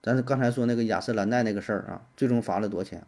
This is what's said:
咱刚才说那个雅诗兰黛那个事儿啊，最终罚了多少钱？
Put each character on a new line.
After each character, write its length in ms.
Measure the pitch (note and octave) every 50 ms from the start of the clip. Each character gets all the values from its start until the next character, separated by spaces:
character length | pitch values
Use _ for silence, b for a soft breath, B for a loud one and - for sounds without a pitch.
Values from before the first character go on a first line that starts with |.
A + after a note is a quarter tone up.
咱 220 | - A2 B2 C3 B2
刚 160 | C3 C#3 C3
才 100 | C3 A#2+
说 140 | A#2 B2+ A#2+
那 80 | A#2+ A#2+
个 120 | A#2 A#2
雅 160 | A2 G#2+ F2
诗 100 | - -
兰 180 | A#2 G#2+ G2 G#2
黛 140 | A#2+ B2 A#2
那 80 | A2
个 80 | G#2 G2+
事 140 | F#2+ - G#2+
儿 60 | F#2+ -
啊， 200 | G2 F#2 - - _ _
最 140 | - C3+ B2
终 120 | B2 A#2
罚 180 | A2+ - F2+ F#2+
了 100 | G#2+ G2+
多 120 | G#2+ F2
少 80 | F#2+ -
钱？ 140 | - E2+ -